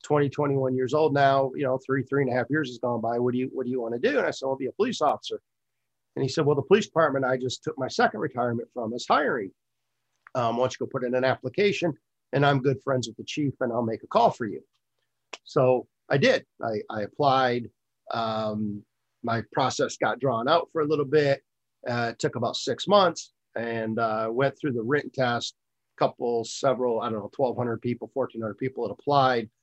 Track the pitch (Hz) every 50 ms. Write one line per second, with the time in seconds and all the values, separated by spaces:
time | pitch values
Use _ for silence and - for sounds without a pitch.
0 | - - 151 147 143 139 - - 147 143 139 135 135 131 127 127 127 120 139 151
1 | 156 151 139 143 139 135 135 135 135 131 - - 143 127 131 127 - - 135 139
2 | 123 - 139 143 139 123 120 127 117 - 147 156 147 123 123 - - 120 120 113
3 | 110 117 117 120 123 123 123 123 127 - - 131 127 123 127 127 113 113 117 120
4 | 160 254 294 247 185 156 - - 135 135 135 135 135 123 - - 214 254 - -
5 | 151 139 110 - - - 110 - _ _ _ _ _ _ _ _ _ _ _ _
6 | _ _ - 131 135 127 - 165 147 143 147 139 - - 190 220 208 - - 160
7 | 160 147 135 139 135 127 131 123 127 123 - - - 156 - 135 131 117 - -
8 | 240 226 - - - 135 - 123 123 120 117 120 117 _ - 123 113 110 120 120
9 | - - 226 277 294 233 156 120 101 - _ _ _ _ _ _ _ _ _ _
10 | _ _ _ _ _ - - 127 120 117 117 120 127 123 - - 123 110 - 135
11 | 127 120 123 127 131 131 123 - - 127 - 180 208 202 - - 170 170 139 -
12 | _ _ _ _ _ - - 139 147 143 143 135 123 143 131 135 - 139 131 127
13 | 113 117 101 - 107 - - 151 147 135 - - 135 117 113 120 123 113 113 104
14 | - - - 220 233 202 - - 123 104 82 67 - _ _ _ _ _ _ _
15 | _ _ _ _ _ _ - - _ - - 151 131 127 127 120 107 _ _ _
16 | _ - 143 139 175 262 - 135 - _ _ - - 113 110 104 - - 110 110
17 | 101 101 _ - 147 139 131 131 127 123 120 120 117 104 _ _ _ _ _ _
18 | _ - - 117 113 113 110 110 110 107 107 107 107 104 101 104 - _ _ _
19 | _ _ _ _ - 113 117 113 110 _ - 151 131 123 - - 135 113 - -
20 | - 110 107 123 131 135 117 113 117 139 165 170 - _ - 160 151 147 156 147
21 | 143 131 147 151 147 139 139 135 _ _ _ _ _ _ _ _ - 127 120 120
22 | 117 117 - - - 147 - 120 117 98 - - - 139 - - - 175 202 208
23 | 190 170 165 - - - _ _ _ _ - 110 117 117 117 113 113 110 110 117
24 | 117 110 110 110 113 113 117 123 139 135 135 - - 147 120 120 110 120 147 143
25 | - - - 120 131 120 120 117 - - - _ _ _ _ _ _ _ _ -
26 | 147 - - - 131 120 120 113 110 - - - - 135 127 120 123 123 113 107
27 | 113 117 110 104 98 101 - - 139 123 110 123 120 117 113 110 - 123 120 120
28 | 120 110 - 135 123 - - 113 113 107 101 - 135 131 - 131 117 98 95 _
29 | - 143 143 139 131 127 127 123 110 - _ _